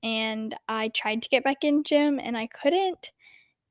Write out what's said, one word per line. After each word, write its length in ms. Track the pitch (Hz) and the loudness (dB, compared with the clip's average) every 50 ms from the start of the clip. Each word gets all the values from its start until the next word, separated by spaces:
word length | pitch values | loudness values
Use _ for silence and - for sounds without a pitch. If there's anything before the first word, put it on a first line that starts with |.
and 540 | - 220 220 220 220 220 220 220 220 214 220 - _ | -6 -4 -2 -2 -2 -2 -4 -4 -6 -8 -10 -10 _
I 220 | - 220 220 220 220 | -4 -4 -2 -2 -4
tried 320 | - - - 214 220 226 | -4 -4 -2 -2 -2 -2
to 80 | - - | 0 2
get 160 | 269 254 269 | 2 2 4
back 180 | 277 277 - | 2 0 2
in 220 | - 294 294 294 294 | 2 2 2 2 2
gym, 340 | - 302 294 294 294 285 262 | 4 4 4 4 4 2 0
and 200 | - - 240 226 | -2 -4 -4 -4
I 80 | 226 | -6
couldn't, 680 | 233 - - - 285 349 370 392 370 349 - - - _ _ _ - - - _ _ _ _ _ _ | -8 -6 -2 0 2 2 2 2 0 -4 -6 -12 -18 _ _ _ -20 -20 -20 _ _ _ _ _ _